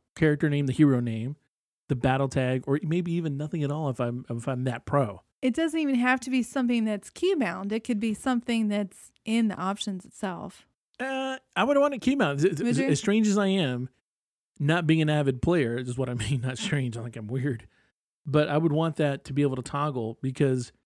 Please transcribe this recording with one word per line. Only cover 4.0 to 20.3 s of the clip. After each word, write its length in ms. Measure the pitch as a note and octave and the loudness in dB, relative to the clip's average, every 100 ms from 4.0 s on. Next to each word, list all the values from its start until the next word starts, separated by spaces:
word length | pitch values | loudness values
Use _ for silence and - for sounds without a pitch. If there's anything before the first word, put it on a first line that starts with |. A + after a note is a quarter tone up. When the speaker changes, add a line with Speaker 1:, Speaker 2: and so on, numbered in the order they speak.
| A#2+ B2 - | -4 -4 -8
Speaker 1:
if 180 | A#2 B2+ | -8 -4
I'm 160 | B2+ | -4
that 220 | C3 A#2+ - | -4 -4 -2
pro. 360 | C#3+ A#2 G2 _ - | 0 0 -4 _ -4
Speaker 2:
It 120 | B3+ | -2
doesn't 260 | A#3+ E4 D#4+ | 0 -2 0
even 160 | D4 B3+ | 0 0
have 240 | B3 B3+ | 2 0
to 80 | - | 0
be 120 | B3+ | -2
something 440 | A3+ C4+ B3 A#3+ A3 | -2 -2 0 0 0
that's 240 | G#3 - | -4 -8
keybound. 600 | - F4+ F4+ G3+ F#3 G3 | -4 0 0 0 -2 -4
It 100 | A3 | -4
could 160 | A3 G#3+ | -2 -2
be 140 | A3+ | -2
something 560 | G#3 C4+ B3 A#3+ A#3 G#3+ | -2 0 -2 0 0 2
that's 420 | G3+ G3 - - _ - | 0 -4 -8 -20 _ -2
in 240 | A3+ A3 | 0 0
the 60 | - | 0
options 500 | F#3 G3+ - F#3 - | -4 -4 -6 -8 -12
itself. 600 | - G3 E3+ F#3 - _ _ _ - | -8 -8 -6 -12 -14 _ _ _ -10
Speaker 1:
Uh, 380 | C4 C4 C4 C4 _ - | -6 -4 -4 -6 _ 0
I 80 | A3+ | 2
would 120 | C#4 | 4
want 160 | D4 | 4
it 80 | C4 | 2
keybound. 380 | - C#4 E3+ C#3+ | 0 2 2 2
As, 40 | F3 | 0
Speaker 2:
Would 160 | D#3 A#3+ | 2 0
Speaker 1:
as, 120 | A#3+ | 0
Speaker 2:
you? 60 | C4+ | 2
Speaker 1:
as 120 | C#3+ | 2
strange 280 | - G#3+ G#3+ | 2 2 4
as 100 | G3+ | 2
I 100 | G3 | 2
am, 420 | F#3+ C#3+ B2 B2+ _ _ _ _ _ _ - | 2 0 -2 -6 _ _ _ _ _ _ -4
not 280 | D3 E3+ D#3 | 2 2 4
being 140 | D#3+ | 4
an 80 | D3+ | 4
avid 320 | D3+ C#3 B2 | 2 2 0
player 360 | E3 F3 A#2+ A#2+ | 2 2 2 -2
is 200 | B2+ A#2+ | -4 -4
what 120 | B2 | -4
I 40 | |
mean. 280 | A#2+ G#2 C3+ | -4 -2 -2
<laughs> 0 | |
Not 160 | C3 B2+ | -2 -6
strange. 380 | - C#3+ B2+ A2+ | -4 -2 -2 -6
I 60 | |
think 140 | A#2 A#2 | -10 -10
I'm 100 | G#2+ | -6
weird. 400 | B2+ C#3 A#2 - _ _ _ _ _ - | -4 -2 -4 -8 _ _ _ _ _ 0
But 220 | D3+ D3+ | 2 4
I 100 | D3 | 2
would 140 | E3 | 2
want 240 | D3+ D#3+ D3 | 2 0 0
that 300 | D3 C#3 - | 0 -2 -4
to 80 | |
be 80 | C#3 | 0
able 140 | C#3+ C3 | 0 0
to 40 | |
toggle, 560 | B2 C#3+ D3+ B2+ A2+ A2+ | -6 -4 -2 -2 -6 -4
because 500 | C3+ | -6